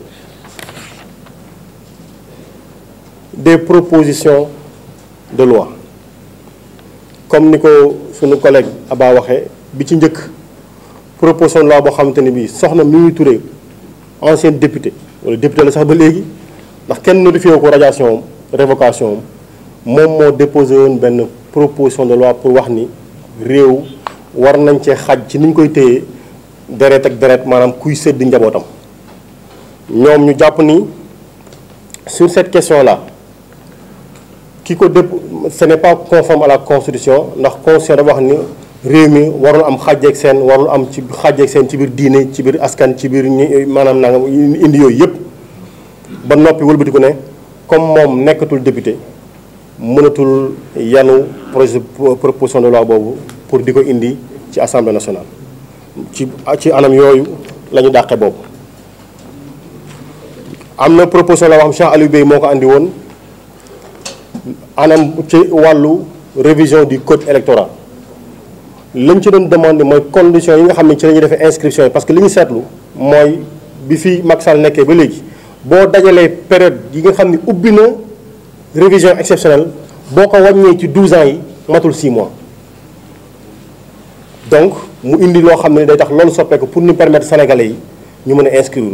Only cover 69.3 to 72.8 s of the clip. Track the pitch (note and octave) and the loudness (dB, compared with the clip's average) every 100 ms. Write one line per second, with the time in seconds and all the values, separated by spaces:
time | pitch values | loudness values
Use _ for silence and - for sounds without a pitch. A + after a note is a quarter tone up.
69.3 | G3 E3+ E3 D#3+ D#3 C#3 D3 C#3+ F#3+ F3 | 2 2 2 2 2 2 0 0 2 4
70.3 | E3+ E3+ D#3 F3 E3+ D#3 D3 D#3+ D#3 D#3 | 2 2 4 4 2 2 2 2 2 0
71.3 | D#3 D#3 D#3 D3+ C#3+ C3 D3 - E3 G3 | 0 0 0 -4 0 0 0 0 2 2
72.3 | F#3+ E3 A#2 B2+ - | 2 -2 -4 -10 -18